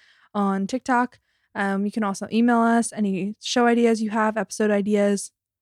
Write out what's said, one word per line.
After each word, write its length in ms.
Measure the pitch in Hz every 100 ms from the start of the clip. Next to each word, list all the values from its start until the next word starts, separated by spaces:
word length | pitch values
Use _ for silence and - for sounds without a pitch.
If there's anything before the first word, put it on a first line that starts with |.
| _ _ _
on 320 | 208 196 196 196
TikTok. 520 | 254 - 240 247 _ _ _ _ 208
Um, 300 | 196 196 202
you 60 |
can 120 | 220
also 240 | 202 196 208
email 280 | 220 240 233
us 320 | 233 233 226
any 420 | - 202 190 196 220
show 240 | - 254 240
ideas 340 | 233 233 220
you 80 | 220
have, 260 | 220 214 220
episode 340 | 196 - 214
ideas, 600 | 202 202 208 202 202 - _ _ _